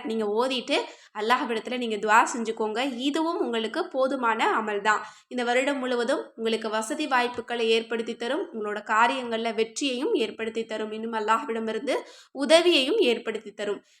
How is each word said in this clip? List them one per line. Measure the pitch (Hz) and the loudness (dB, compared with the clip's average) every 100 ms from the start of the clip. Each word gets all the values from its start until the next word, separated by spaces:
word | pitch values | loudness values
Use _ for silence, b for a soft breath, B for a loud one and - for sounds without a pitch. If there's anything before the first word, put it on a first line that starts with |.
நீங்க | - 226 208 214 254 | 0 -2 0 0 0
ஓதிட்டு | 262 214 302 - B B 208 | 0 0 -2 -2 B B -4
அல்லாஹ்விடத்துல | 214 247 254 226 220 247 | 0 0 0 -4 -4 -6
நீங்க | 240 214 | -4 -2
துஆ | 214 214 - 247 | 4 6 6 0
செஞ்சுக்கோங்க. | 226 226 220 220 277 233 | -4 -2 -2 -2 -2 -2
இதுவும் | 269 311 320 370 | -2 0 0 -2
உங்களுக்கு | 254 233 220 262 - | -2 -2 -2 -2 -2
போதுமான | 269 262 269 240 220 311 294 | 0 0 2 0 2 2 2
அமல் | 214 208 | 0 0
தான். | 214 214 B B B | 2 0 B B B
இந்த | 247 | -4
வருடம் | 240 247 269 269 | 0 2 2 0
முழுவதும் | 254 240 233 311 - | -2 0 0 -2 -4
உங்களுக்கு | - 226 226 220 | -6 -2 -2 -2
வசதி | 220 220 302 302 | -4 -2 -4 0
வாய்ப்புகளை | 254 240 240 - 240 226 | 2 0 -4 -6 -2 2
ஏற்படுத்தி | 226 226 233 233 233 | 2 2 -4 -4 -6
தரும், | 233 294 - | -4 -4 -4
உங்களோட | 226 208 208 214 | -6 -6 -6 0
காரியங்கள்ல | 214 240 269 240 226 233 | 4 4 2 -2 -2 -2
வெற்றியையும் | 220 220 - 285 247 320 | 0 -2 -2 -4 -2 0
ஏற்படுத்தி | 381 220 - 220 226 | 0 0 -4 -6 -4
தரும், | 226 214 214 | -4 -4 -6
இன்னும் | 220 226 | -6 -4
அல்லாஹ்விடமிருந்து | 226 214 226 - 226 220 220 247 370 - B B | -2 2 2 0 -4 -2 -4 -2 -2 -4 B B
உதவியையும் | 262 277 330 349 311 262 440 | -2 6 6 8 4 4 4
ஏற்படுத்தி | 269 233 226 214 208 | 4 2 -2 -8 -8
தரும். | 202 208 202 _ _ | -8 -6 -6 _ _